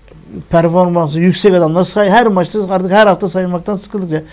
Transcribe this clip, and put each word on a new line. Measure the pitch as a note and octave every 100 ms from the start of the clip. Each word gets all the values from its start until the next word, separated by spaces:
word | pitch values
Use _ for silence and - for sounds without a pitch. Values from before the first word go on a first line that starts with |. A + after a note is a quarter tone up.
| - - - - C#3+
performansı | E3+ E3+ F3 F3+ F3 D#3+ D#3
yüksek | F3+ F3 G#3
adamlar | F#3 D#3+ E3 F#3
say-, | G#3+ G3+
her | G#3+ A#3
maçta | F#3+ E3 G#3+ F#3+
artık | F#3+ F#3
her | G3 G#3+
hafta | - G3+
saymaktan | F3+ F#3 F3+ E3+ G3
sıkıldık | G#3 G#3 F3+
ya. | D#3 D#3